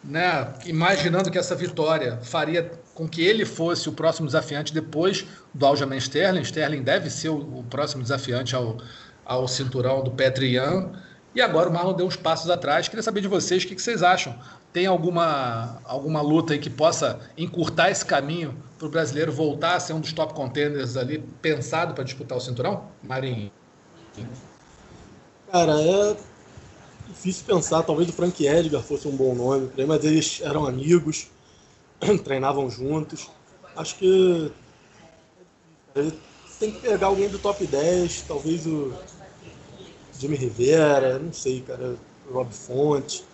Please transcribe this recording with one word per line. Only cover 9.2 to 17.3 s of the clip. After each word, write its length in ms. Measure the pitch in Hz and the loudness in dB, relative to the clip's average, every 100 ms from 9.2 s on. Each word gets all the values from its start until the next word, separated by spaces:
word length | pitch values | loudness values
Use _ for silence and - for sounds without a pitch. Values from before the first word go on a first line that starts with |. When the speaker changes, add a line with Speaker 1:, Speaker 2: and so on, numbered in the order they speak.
| - | -4
Speaker 1:
ao 220 | 127 127 | -2 -2
cinturão 560 | - 131 131 127 135 | -2 -2 0 0 0
do 80 | 123 | 0
Petr 320 | 117 135 131 | 2 2 2
Yan. 480 | 135 123 139 185 185 - - - - | 2 2 2 0 -2 -8 -18 -20 -4
E 80 | 240 | 0
agora 280 | 247 156 175 | 2 4 4
o 40 | |
Marlon 200 | 165 185 | 2 0
deu 120 | 175 180 | 0 -2
uns 120 | - | 0
passos 320 | 165 165 165 | 0 0 0
atrás. 400 | 175 139 156 170 | 0 2 0 0
Queria 140 | 226 | -4
saber 180 | 220 202 | -4 -2
de 60 | 190 | 0
vocês 360 | 185 - 180 | 0 2 0
o 40 | 185 | 0
que, 80 | 185 | -4
que 60 | |
vocês 220 | - 220 | -4 2
acham. 320 | 180 180 143 117 - - - | 4 4 0 -10 -16 -20 -8
Tem 120 | 170 190 | -2 2
alguma, 960 | 180 165 170 165 143 123 113 117 120 - | 2 2 2 2 0 -2 -4 -6 -10 -8
alguma 360 | 131 143 156 | -6 -2 0
luta 320 | 147 160 160 | 4 4 4
aí 60 | 147 | -2
que 100 | - | -2
possa 500 | 117 160 160 135 107 - | 2 2 4 0 -2 -10